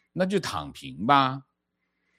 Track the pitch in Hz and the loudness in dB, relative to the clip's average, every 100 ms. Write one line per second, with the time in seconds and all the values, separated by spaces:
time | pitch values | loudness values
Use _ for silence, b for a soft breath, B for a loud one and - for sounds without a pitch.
0 | _ 165 185 196 - 82 76 - 139 127 | _ -4 0 0 -2 -6 -8 -12 -14 -4
1 | 110 139 131 135 - _ _ _ _ _ | 4 4 4 -2 -12 _ _ _ _ _
2 | _ | _